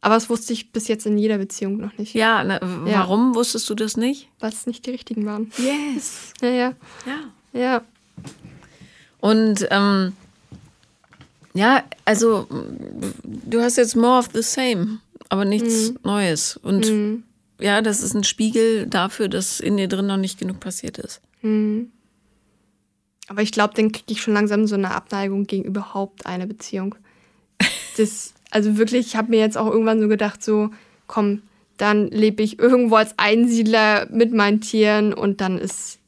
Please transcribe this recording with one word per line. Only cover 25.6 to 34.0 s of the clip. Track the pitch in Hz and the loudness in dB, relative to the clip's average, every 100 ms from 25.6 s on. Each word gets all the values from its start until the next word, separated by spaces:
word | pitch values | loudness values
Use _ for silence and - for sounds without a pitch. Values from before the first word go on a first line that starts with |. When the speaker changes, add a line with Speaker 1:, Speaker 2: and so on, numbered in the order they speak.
| 185 | -4
Speaker 1:
überhaupt | 196 196 196 196 _ - | -6 -6 -8 -8 _ -10
eine | 180 185 | -8 -8
Beziehung. | 220 - 196 190 214 _ _ _ _ _ _ | -10 -10 -6 -8 -10 _ _ _ _ _ _
Speaker 2:
<laughs> | - - - - | -4 -4 -10 0
Speaker 1:
Das, | 214 214 - _ _ | 0 0 -14 _ _
also | 214 214 214 | 0 0 2
wirklich, | 226 240 240 | 2 2 0
ich | 220 | -4
hab | 220 | 2
mir | 226 | 2
jetzt | 214 214 | 2 0
auch | 220 | 0
irgendwann | 220 220 220 | 2 2 2
so | 214 | 2
gedacht, | 214 214 - | 2 0 -4
so, | - 214 214 214 _ _ _ | -2 0 0 -6 _ _ _
"Komm, | - 208 208 _ _ _ - | -2 0 0 _ _ _ -2
dann | 202 208 208 | 2 2 2
lebe | 214 214 208 | 2 2 2
ich | 214 - | -2 2
irgendwo | 240 254 240 214 | 4 6 6 4
als | 220 - | 4 2
Einsiedler | 208 226 240 233 220 220 214 208 | 2 4 4 4 4 4 6 4